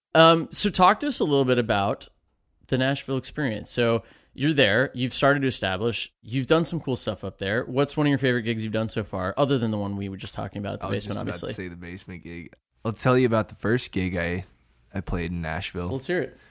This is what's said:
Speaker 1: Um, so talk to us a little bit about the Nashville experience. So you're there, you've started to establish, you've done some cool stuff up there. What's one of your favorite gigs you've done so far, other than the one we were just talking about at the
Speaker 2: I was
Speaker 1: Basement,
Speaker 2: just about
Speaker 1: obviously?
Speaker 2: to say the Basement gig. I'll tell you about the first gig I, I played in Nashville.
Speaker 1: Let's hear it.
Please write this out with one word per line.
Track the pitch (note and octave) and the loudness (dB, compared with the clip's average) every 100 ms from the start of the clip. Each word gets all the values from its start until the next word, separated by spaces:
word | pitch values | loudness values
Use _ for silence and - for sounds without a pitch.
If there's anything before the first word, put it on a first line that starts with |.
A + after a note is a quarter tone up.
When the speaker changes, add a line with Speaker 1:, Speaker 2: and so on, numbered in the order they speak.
| _ | _
Speaker 1:
Um, | D#3+ E3 E3 D#3+ | 6 8 6 4
so | - G3+ | 2 2
talk | - F#3 G#3+ | 6 6 6
to | C#4+ | 0
us | - | 0
a | |
little | F3+ C#3 | 2 4
bit | B2+ B2 | 4 4
about | A2+ G#2 G2+ - - _ _ _ _ _ - | 2 2 0 -2 -8 _ _ _ _ _ -4
the | B2+ | 0
Nashville | C3 C#3 - C3 | 0 -2 -2 -4
experience. | - - C#3 G#2+ A2+ | -4 -4 -2 -4 -4
So | - A#2 A2+ - - _ | 0 2 2 -2 -20 _
you're | - C#3+ | -4 0
there, | D3 G#2+ A2 C3+ | 4 4 4 0
you've | B2+ B2+ | -2 -4
started | - C#3 C#3+ | 0 2 2
to | C3+ | 0
establish, | - G2 F#2 A#2 G#2+ - _ | -2 -2 -2 -2 -4 -8 _
you've | G#2+ C3 B2+ | -8 -4 2
done | D#3+ | 2
some | E3+ E3 | 2 -2
cool | - B2 | -4 -4
stuff | - G#2 | -4 -6
up | G2 - | -8 -6
there. | F#2+ A2+ | -4 -2
What's | - C3 C#3+ - | -2 0 0 2
one | D3 | 2
of | |
your | C#3 | 2
favorite | C3 B2 | 2 0
gigs | A2+ A2 | 0 -2
you've | A2 | -2
done | A2 A2 | -2 -2
so | A#2 | -4
far, | G2+ F#2+ F#2 - | -4 -4 -2 0
other | C3+ C3+ | 2 2
than | A2+ | 0
the | G#2 | -2
one | G2 G2+ | -2 -4
we | G2 | -6
were | G2 | -8
just | - | -10
talking | - G#2 G#2 | -8 -8 -6
about | G2 | -6
at | G2+ | -6
the | F#2+ | -4
Speaker 2:
I | |
was | G#2+ G2+ | -4 -4
Speaker 1:
Basement, | G#2 G2 | -6 -6
Speaker 2:
just | G2+ | -6
about | - | -6
Speaker 1:
obviously? | G#2 | -8
Speaker 2:
to | F2+ | -10
say | |
the | F2 | -10
Basement | F2 F#2+ - F2+ | -12 -14 -14 -14
gig. | E2+ E2+ D#2+ - _ _ | -12 -14 -14 -20 _ _
I'll | A2+ | -6
tell | G#2+ C3+ B2+ | -2 2 4
you | B2+ | 4
about | A2+ G#2 | 2 0
the | - | -4
first | G2+ B2 - | 0 0 0
gig | F#2 F#2 F2 | -4 -2 0
I, | E2+ F2+ - _ _ _ _ | -2 -2 -6 _ _ _ _
I | F#2+ | -8
played | - F2+ E2+ | -4 -4 -2
in | F2 | -4
Nashville. | D#2+ E2 - F2+ F2 | -4 -6 -6 -6 -4
Speaker 1:
Let's | C3 - | -4 -2
hear | F3+ | -2
it. | - - _ | -4 -8 _